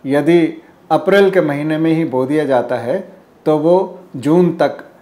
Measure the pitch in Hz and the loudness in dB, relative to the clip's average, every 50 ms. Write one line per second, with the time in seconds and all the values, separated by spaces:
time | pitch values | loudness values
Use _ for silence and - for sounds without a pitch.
0 | - 135 139 143 143 156 170 170 165 - - - - - _ _ _ _ 160 156 | -4 -2 -2 0 2 4 2 2 2 0 -4 -12 -20 -20 _ _ _ _ -2 0
1 | - 196 190 202 196 190 185 185 165 151 143 143 151 156 156 156 160 165 160 160 | 2 2 4 4 4 4 2 2 0 0 -4 -4 -4 -4 -2 0 0 0 0 0
2 | 165 135 127 127 131 131 147 156 151 135 135 123 120 127 127 117 117 120 151 196 | -2 -2 -2 -2 -2 0 -2 -2 0 0 0 0 0 -2 -6 -6 -4 -4 -6 -6
3 | 196 - - - _ _ _ _ _ 160 156 151 147 165 175 185 190 190 - - | -6 -12 -20 -20 _ _ _ _ _ -2 -2 0 2 2 2 2 0 -4 -10 -18
4 | - - - 135 117 143 175 175 180 170 - - 147 139 - - - - - _ | -20 -16 -14 -6 -2 0 2 2 2 2 0 0 -2 -2 -2 -8 -18 -20 -20 _